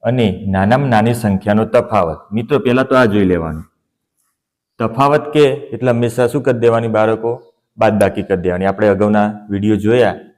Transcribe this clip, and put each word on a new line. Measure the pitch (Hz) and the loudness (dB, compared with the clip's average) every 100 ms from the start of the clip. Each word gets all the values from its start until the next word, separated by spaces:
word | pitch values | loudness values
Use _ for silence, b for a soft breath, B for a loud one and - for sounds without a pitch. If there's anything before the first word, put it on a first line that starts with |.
અને | 117 123 110 90 101 | -2 0 0 -2 -4
નાનામાં | 95 98 127 139 | 0 2 0 2
નાની | 113 110 | 0 0
સંખ્યાનો | 120 107 95 104 104 110 | 0 -2 -2 0 0 2
તફાવત. | 123 117 107 85 78 - | 0 0 -2 -2 -4 -8
મિત્રો | 104 117 143 | -8 -2 -2
પહેલા | 127 120 | 0 0
તો | 127 127 | 2 2
આ | 120 | 2
જોઈ | 101 95 | 2 2
લેવાનું. | 90 82 78 - _ _ _ _ _ _ _ _ _ _ _ | 0 -2 -8 -12 _ _ _ _ _ _ _ _ _ _ _
તફાવત | 113 113 139 151 147 | -6 0 2 2 0
કે | 151 143 127 - | 2 2 2 -8
એટલે | 110 127 | -4 -2
હંમેશા | 117 120 120 120 | 0 -2 0 -2
શું | 143 | 0
કરી | 131 120 | -2 2
દેવાની | 117 117 117 | 2 2 0
બાળકો? | 107 107 113 117 123 - _ _ - | 0 0 0 -4 -8 -12 _ _ -2
બાદબાકી | 110 104 101 95 | 0 2 0 0
કરી | 92 95 87 | -4 -2 -2
દેવાની. | 90 98 | -2 -2
આપણે | 98 107 | 0 0
અગાઉના | 98 104 107 104 104 - | 2 2 2 0 -4 -8
વીડિયો | 101 104 107 | -4 0 0
જોયા | 104 120 110 80 - | 2 2 2 -2 -14